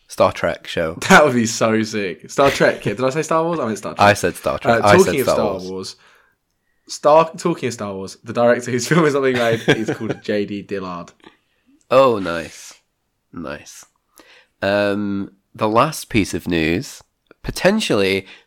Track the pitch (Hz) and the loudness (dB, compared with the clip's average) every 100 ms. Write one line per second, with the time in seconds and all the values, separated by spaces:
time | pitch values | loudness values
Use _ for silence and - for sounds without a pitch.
0 | - - 95 - 87 73 - 90 80 82 | -8 0 0 0 -4 -4 -8 -6 -4 -2
1 | - 185 151 120 113 - 117 110 110 107 | 4 6 6 2 -2 0 0 0 0 -4
2 | 98 - - - 139 - 147 - 120 101 | -6 -8 -6 2 2 4 2 0 -4 -2
3 | 131 151 151 165 165 160 117 104 85 80 | -2 -2 -2 -2 -2 -4 -4 -6 -6 2
4 | 101 101 90 - - 69 - 117 104 95 | 4 4 0 -2 -6 -2 0 4 6 6
5 | 90 85 82 76 - 95 92 95 95 - | 4 0 0 0 0 -4 -10 -12 -12 -16
6 | _ _ _ _ _ _ _ _ - - | _ _ _ _ _ _ _ _ -18 0
7 | 147 156 160 170 175 165 123 110 101 95 | 4 6 4 -2 -6 -4 -6 -8 -10 -10
8 | 95 - 117 117 120 120 120 120 - 160 | -12 -14 -8 0 2 2 -2 -4 0 2
9 | 151 139 135 123 117 110 135 120 110 143 | 2 2 0 0 0 0 0 0 -2 -6
10 | 107 98 - 104 101 101 90 98 92 87 | -6 -8 -4 -4 -4 -8 -10 -10 -10 -12
11 | 87 _ - _ _ _ _ _ - 127 | -16 _ -20 _ _ _ _ _ 0 4
12 | 131 107 87 85 78 - - - _ _ | 4 2 -4 -6 -8 -16 -20 -20 _ _
13 | _ _ _ - 71 73 - - - _ | _ _ _ -14 -12 -14 -16 -20 -20 _
14 | _ _ _ _ _ - 98 101 101 101 | _ _ _ _ _ -4 0 2 0 -2
15 | 101 98 98 _ _ 110 113 110 151 - | -4 -4 -6 _ _ -4 0 2 0 -2
16 | - 110 87 87 87 85 78 90 - - | -2 -2 0 -4 -2 0 0 -2 -4 -16
17 | _ _ _ _ - - 190 214 - 113 | _ _ _ _ -12 -2 0 0 0 0
18 | 98 95 - - | 0 0 -4 -20